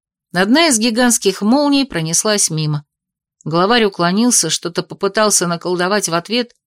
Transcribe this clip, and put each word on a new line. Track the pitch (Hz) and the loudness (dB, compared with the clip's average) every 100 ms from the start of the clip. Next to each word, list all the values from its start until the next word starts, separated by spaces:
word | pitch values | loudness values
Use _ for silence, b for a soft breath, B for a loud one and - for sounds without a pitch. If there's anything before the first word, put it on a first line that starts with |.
| _ _ _ | _ _ _
Одна | 170 202 285 330 | -2 2 4 4
из | 233 | 2
гигантских | 240 220 247 240 196 - | 0 2 0 2 -2 -2
молний | 208 277 285 277 269 | 0 2 2 0 0
пронеслась | 165 160 165 214 208 - | -4 -4 -2 0 0 0
мимо. | 156 151 147 - _ _ _ _ _ | -2 -2 -4 -8 _ _ _ _ _
Главарь | - 165 190 240 208 | -4 0 2 2 0
уклонился, | - 175 190 247 - 160 | 0 0 2 2 0 -2
что-то | - 175 170 | -4 -6 -8
попытался | 170 - 196 220 214 - 175 | -8 -6 -2 0 2 2 -2
наколдовать | 170 170 175 180 208 190 | -4 -4 -2 0 -2 -2
в | |
ответ, | 170 170 240 233 _ | -4 -2 -4 -4 _